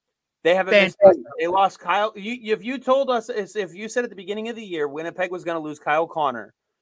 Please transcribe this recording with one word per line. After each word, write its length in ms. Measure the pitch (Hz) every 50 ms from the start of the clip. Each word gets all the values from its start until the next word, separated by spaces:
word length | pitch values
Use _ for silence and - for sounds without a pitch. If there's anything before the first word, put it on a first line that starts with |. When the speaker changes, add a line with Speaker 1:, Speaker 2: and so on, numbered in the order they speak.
| _ _ _ _ _ _ _ _ -
Speaker 1:
They 120 | 160 175
haven't 220 | 190 185 185 196 202
missed 200 | 196 185 170 -
Speaker 2:
Fantastic. 240 | 202 190 180 151 120
Speaker 1:
a 40 | -
beat. 140 | - - 160
They 40 | 170
lost 320 | 180 190 196 190 - -
Kyle. 320 | - 180 180 202 208 220 214
You, 380 | 214 196 214 240 247 220 214 214
if 100 | 185 180
you 140 | 233 269 269
told 320 | - 262 262 269 277 240
us, 180 | 247 233 226 -
if 460 | 233 214 196 - - 214 196 175 165
you 160 | 185 214 220
said 160 | - 247 240
at 40 | 233
the 60 | 196
beginning 320 | 180 196 170 202 214 220 233
of 80 | 240
the 80 | 214 226
year 220 | 196 175 160 147 147
Winnipeg 440 | 139 151 160 170 165 175 180 185
was 120 | 175 180 156
gonna 160 | 165 170 165
lose 200 | 156 151 147 143
Kyle 280 | - 165 147 156 170 165
Connor 460 | - 165 151 139 120 113 104 - _ _ _ _ _ _